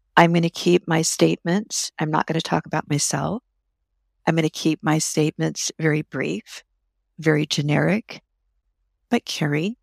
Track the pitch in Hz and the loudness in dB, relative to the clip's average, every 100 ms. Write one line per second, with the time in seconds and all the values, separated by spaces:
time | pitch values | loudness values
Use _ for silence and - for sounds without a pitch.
0 | _ - 170 170 170 - 175 175 - 160 | _ 6 6 6 2 0 2 2 2 0
1 | 160 - 165 165 170 190 220 - - - | 0 2 2 2 -2 -2 -2 -6 -8 -4
2 | 156 156 - 160 - 170 170 156 - 147 | -2 0 0 -2 -2 -2 -2 -6 -2 -2
3 | - 143 147 214 - _ _ _ _ _ | -2 -4 -4 -6 -10 _ _ _ _ _
4 | _ _ - 165 156 - 160 156 131 156 | _ _ -2 0 0 0 -2 -2 0 0
5 | - - 156 - 160 - - - 160 151 | 0 0 0 0 -4 -4 -8 -2 0 0
6 | 156 139 143 196 - - - _ _ _ | -4 -6 -6 -6 -10 -20 -20 _ _ _
7 | _ - 156 151 147 - 147 147 156 208 | _ -4 0 0 0 -2 0 2 2 0
8 | - - _ _ _ _ _ _ _ _ | -4 -16 _ _ _ _ _ _ _ _
9 | - 240 - - 151 147 185 240 | -4 -4 -2 -6 -2 -2 -4 -6